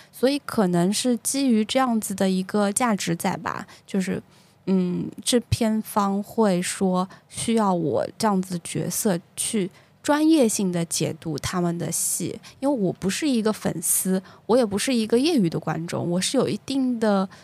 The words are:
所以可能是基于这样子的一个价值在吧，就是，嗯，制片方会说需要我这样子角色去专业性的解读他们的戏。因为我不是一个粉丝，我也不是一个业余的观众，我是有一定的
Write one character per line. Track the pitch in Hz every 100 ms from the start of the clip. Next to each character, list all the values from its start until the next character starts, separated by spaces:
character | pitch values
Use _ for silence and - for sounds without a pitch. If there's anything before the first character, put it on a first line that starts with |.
| -
所 | - 254
以 | 285
可 | - - 190
能 | 175 175
是 | 208 254 240
基 | - 269 277
于 | 220
这 | 214 262
样 | 254 226
子 | 208 190
的 | 190
一 | 185
个 | 185 208 202
价 | 202 247 202
值 | - 170
在 | 190 170
吧， | 165 - - - -
就 | 196
是， | 185 185 - - _ _ -
嗯， | 190 180 175 - -
制 | - 247 -
片 | - 220 220
方 | - - 202 196
会 | 202 - 214 180
说 | 180 - 196 185 185 - _
需 | - -
要 | 226 202
我 | 180 160 110 - -
这 | 185
样 | 190
子 | 185 180
角 | - - -
色 | - 220 170 - -
去 | - 226 175 - _ _
专 | - 294 311
业 | 320 233
性 | - 190
的 | 175
解 | 170 - 139 165
读 | 170 151
他 | - 185
们 | 175 170
的 | 160
戏。 | - - - 170 - - -
因 | 269
为 | 277
我 | 190
不 | - 180
是 | - 311
一 | 247
个 | 208
粉 | - 185 160
丝， | - - 185 190 185 - -
我 | 233
也 | 226
不 | 196
是 | -
一 | 247 214
个 | 233
业 | 285 330
余 | 175
的 | -
观 | - 160 170
众， | 131 160
我 | 175
是 | 185 269
有 | 190
一 | 208 -
定 | 269 254 233
的 | 220 196 190 -